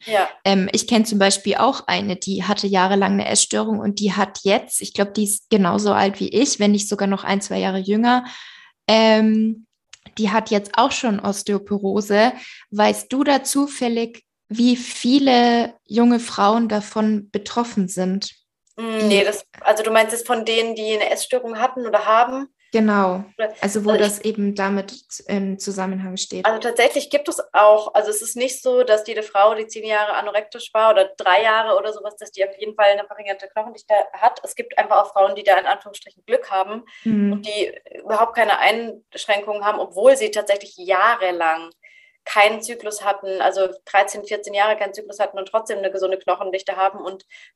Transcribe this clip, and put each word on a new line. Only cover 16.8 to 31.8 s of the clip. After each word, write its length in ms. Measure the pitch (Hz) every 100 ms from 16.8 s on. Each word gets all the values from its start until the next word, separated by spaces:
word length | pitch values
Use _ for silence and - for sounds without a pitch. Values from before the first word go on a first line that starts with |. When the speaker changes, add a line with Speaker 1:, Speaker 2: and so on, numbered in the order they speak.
| 202 220 214 214 -
Speaker 2:
betroffen 560 | 202 208 240 233 214 185
sind. 460 | 185 185 190 - - _ _ _ -
Speaker 1:
Mm, 220 | 226 220
Speaker 2:
Die 60 | 214
Speaker 1:
nee, 180 | 202
das, 220 | 185 - - -
also 220 | - 214
du 80 | 220
meinst 220 | 220 214
es 100 | 233
von 200 | - 226
denen, 320 | 220 226 226 220
die 180 | 214
eine 160 | 214 -
Essstörung 500 | - - 254 233 220
hatten 280 | 254 254 226
oder 180 | 208 208
haben? 480 | 226 247 262 277 _ _
Speaker 2:
Genau. 520 | 226 214 202 190 185 202 -
Speaker 1:
Oder, 120 | 214 -
Speaker 2:
Also 220 | 196 208
wo 60 | 208
Speaker 1:
also 140 | 214
ich 60 | 208
Speaker 2:
das 120 | -
eben 320 | 220 214 202
damit 400 | 202 196 202 196 - - - -
in 300 | 196 196 190
Zusammenhang 600 | 202 196 190 190 190 190
steht. 280 | - 180 214
Speaker 1:
Also 140 | 220
tatsächlich 500 | 233 233 240 285 -
gibt 180 | 285 240
es 140 | - -
auch, 440 | - 208 214 214 214
also 160 | 214
es 100 | 214
ist 140 | 226 240
nicht 260 | 262 -
so, 220 | 254 247
dass 240 | 240 214 226
jede 160 | 214
Frau, 320 | 214 196 208 220
die 100 | 220
zehn 200 | 220 220
Jahre 280 | 214 208
anorektisch 580 | 208 208 202 214 233 -
war 200 | 220 220
oder 180 | 202 190 -
drei 240 | 196 190
Jahre 380 | 220 220 220
oder 120 | 196